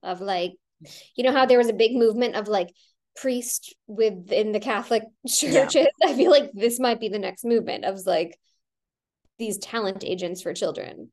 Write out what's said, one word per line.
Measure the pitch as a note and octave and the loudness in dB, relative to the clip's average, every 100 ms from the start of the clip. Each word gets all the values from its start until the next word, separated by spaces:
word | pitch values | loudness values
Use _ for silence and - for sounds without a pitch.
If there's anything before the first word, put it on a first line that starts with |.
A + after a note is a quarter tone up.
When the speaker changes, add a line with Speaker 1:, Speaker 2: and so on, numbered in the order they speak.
Speaker 1:
of, | - F3+ | -12 -8
like, | G3 F3+ F3+ - _ _ - - - - | -6 -4 -4 -8 _ _ -20 -20 -12 -2
you | |
know | B3+ | 2
how | C4+ B3+ | 4 6
there | B3 | 6
was | A#3 | 6
a | |
big | G#3 A3+ B3 | 4 2 4
movement | A3+ A3 B3 G#3+ | 2 4 0 -2
of, | G#3 | -2
like, | G3+ F3+ _ _ _ _ - | -2 -2 _ _ _ _ -6
priests | C4 B3 A#3 - - - - | -4 -4 -4 -8 -10 -20 -10
within | G#3 A3 F#3 F3+ G#3 G#3+ | 0 0 0 -2 0 0
the | G#3 | -2
Catholic | B3+ G#3 - A#3 A3+ _ | -2 -4 0 -2 -2 _
<laughs> | C4 - | -4 -2
Speaker 2:
Yeah. | D4 D#4 C4+ | 2 2 4
Speaker 1:
churches? | D#4 C#4+ - | 4 4 4
I | F4 B3+ | 2 4
feel | F4+ | 6
like | D4 - | 4 2
this | G3 A#3 A#3+ | -2 -2 0
might | B3 A#3 | 0 -2
be | G#3+ | -4
the | G#3 | -6
next | F#3+ F#3 A#3 | -6 -6 0
movement | A#3 - - - | 0 0 -4 -6
of, | G3 F#3 | -4 -2
like, | E3 E3+ - _ _ _ _ _ _ _ _ _ - | -2 -2 -8 _ _ _ _ _ _ _ _ _ -10
these | A3+ G3+ | -8 -8
talent | - A#3 G3+ F#3+ | -8 -6 -4 -4
agents | - F3+ F3 F3 | -6 -6 -6 -8
for | E3+ | -10
children. | F3 E3+ - - D#2+ - | -6 -6 -6 -12 -16 -18